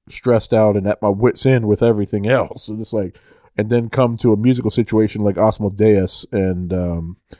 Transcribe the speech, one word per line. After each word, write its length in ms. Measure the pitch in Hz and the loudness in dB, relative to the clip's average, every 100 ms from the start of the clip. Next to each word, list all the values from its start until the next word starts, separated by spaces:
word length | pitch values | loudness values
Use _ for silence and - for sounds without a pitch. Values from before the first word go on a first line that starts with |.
| - | -20
stressed 440 | - 123 117 - | -6 0 0 2
out 240 | 113 107 104 | 2 4 2
and 120 | 98 | -2
at 120 | 104 | -2
my 80 | 107 | -2
wit's 380 | 98 120 - 131 | 0 0 0 0
end 220 | 131 107 | 2 2
with 160 | 104 | 2
everything 420 | 117 107 101 107 104 | 2 2 -2 -2 0
else. 420 | 127 85 - - | 0 -2 -8 -10
And 120 | 107 | -10
it's 120 | 110 | -6
like, 240 | 110 92 - _ _ _ - | -6 -6 -8 _ _ _ -8
and 140 | 107 | -2
then 200 | 120 117 | -2 0
come 260 | - 127 117 | 0 0 0
to 140 | 123 | 2
a 40 | 104 | 2
musical 360 | 120 123 113 | 2 0 0
situation 500 | - 113 110 107 107 | -2 0 2 0 0
like 160 | 104 87 | -2 2
Asmodeus 880 | 110 - 104 101 110 101 92 - - | 0 0 -4 2 4 4 2 -4 -6
and, 400 | 107 95 90 90 | -2 -2 -2 -4
um, 440 | 92 87 85 82 87 _ - | -4 -4 -4 -8 -14 _ -20